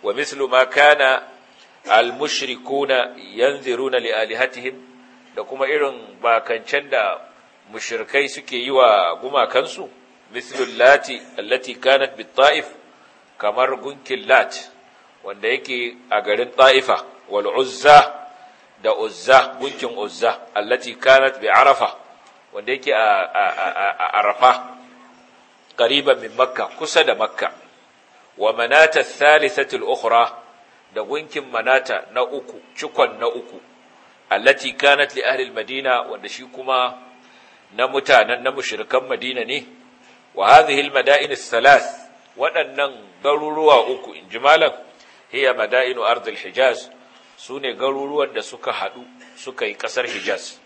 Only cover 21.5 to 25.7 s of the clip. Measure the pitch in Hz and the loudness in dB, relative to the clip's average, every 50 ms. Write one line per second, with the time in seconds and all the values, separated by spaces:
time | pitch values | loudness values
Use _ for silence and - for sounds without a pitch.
21.5 | 92 110 131 139 135 - 120 - - - - - - _ _ - _ _ _ _ | 4 6 6 6 4 4 0 -4 -4 -10 -20 -20 -20 _ _ -20 _ _ _ _
22.5 | - 101 104 113 131 139 - 143 131 107 113 107 104 98 92 - - 98 101 90 | -16 -12 -8 -8 -8 -6 -2 -2 0 2 4 4 2 2 0 -2 -2 -2 -2 0
23.5 | 82 87 95 87 - 90 98 101 - - 92 - - 104 104 104 104 - 127 127 | -2 -2 -4 -4 -4 -2 -4 -4 -2 -2 -4 -2 0 0 0 0 0 4 4 4
24.5 | 123 - - - - - - - - - - - _ _ _ _ _ _ _ _ | 4 2 -4 -16 -20 -20 -20 -20 -20 -20 -20 -20 _ _ _ _ _ _ _ _
25.5 | _ _ _ _ | _ _ _ _